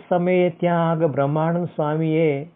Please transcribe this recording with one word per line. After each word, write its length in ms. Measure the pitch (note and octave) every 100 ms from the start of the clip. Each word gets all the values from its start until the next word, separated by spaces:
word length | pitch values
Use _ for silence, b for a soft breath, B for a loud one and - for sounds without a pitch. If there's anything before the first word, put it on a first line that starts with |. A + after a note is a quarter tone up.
| -
સમયે 420 | F3+ F3 F3+ F3+
ત્યાં 400 | E3+ F3 E3+ E3
આગળ 160 | E3 E3
બ્રહ્માનંદ 600 | C3 C#3 D3+ E3 E3+ E3
સ્વામીએ 840 | - D3+ D#3 D#3+ D#3 D#3+ C#3 E3